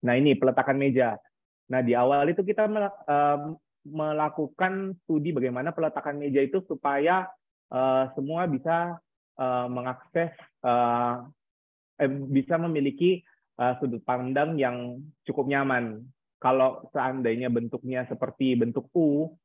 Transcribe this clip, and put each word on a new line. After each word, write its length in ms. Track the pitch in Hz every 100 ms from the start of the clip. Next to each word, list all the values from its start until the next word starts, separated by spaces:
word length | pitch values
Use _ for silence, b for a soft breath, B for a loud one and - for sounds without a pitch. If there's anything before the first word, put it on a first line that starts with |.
| 123
Nah, 80 |
ini 240 | 123 147 120
peletakan 400 | 127 127 135 139
meja. 400 | 139 127 120 104 _ _ _ _ _
Nah, 80 | 131
di 160 | 120 120
awal 320 | 123 143 143
itu 160 | 170 190
kita 240 | 208 214
mela-, 240 | 214 202 202 -
eh, 480 | 147 147 147 147 160 _ _ 147
melakukan 1120 | 156 156 151 151 151 147 - 185 190 190 185
studi 320 | _ 156 147
bagaimana 400 | 147 127 123 143
peletakan 480 | 165 156 147 147 143
meja 240 | 143 135 135
itu 160 | 185 185
supaya, 560 | 143 143 139 156 165 156 - _ _ _
eh, 320 | 127 131 131 131
semua 320 | 135 139 165 180
bisa, 560 | 135 165 170 175 165 _ _ _ -
eh, 300 | 127 123 123
mengakses, 600 | 123 123 127 - 170 165 B B _
eh, 540 | 127 120 120 120 120 123 123 _ _ _ _ _ _ _ 139
eh, 60 | 139 135
bisa 320 | 139 135 165
memiliki, 640 | 170 156 139 139 175 180 b b b -
eh, 160 | 123 123
sudut 240 | 135 117 -
pandang 560 | 127 127 135 151 160
yang 400 | 131 123 123 123 151 _ -
cukup 240 | 143 135
nyaman. 560 | 139 135 123 117 110 123 _ _ _
Kalau 480 | 131 131 131 127 -
seandainya 560 | 147 131 131 120 113 127
bentuknya 560 | 117 117 123 127 127 123
seperti 480 | 120 127 - 131
bentuk 400 | 123 117 120 127
U 400 | 180 160 143 165 -